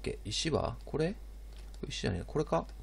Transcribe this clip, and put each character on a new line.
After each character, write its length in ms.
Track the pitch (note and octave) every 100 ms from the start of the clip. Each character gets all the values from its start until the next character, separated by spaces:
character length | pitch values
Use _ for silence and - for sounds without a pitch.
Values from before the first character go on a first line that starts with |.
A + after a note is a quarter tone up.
ケ 180 | - -
ー。 60 | G2
石 200 | - D#3+
は？ 280 | A2 - A#2 -
こ 120 | D3
れ？ 180 | D#3+ A#3 - - - - - - -
石 140 | -
じ 40 | -
ゃ 40 |
ね 80 | F2+
え。 20 | -
こ 140 | D3
れ 60 | D#3
か？ 200 | E3 - -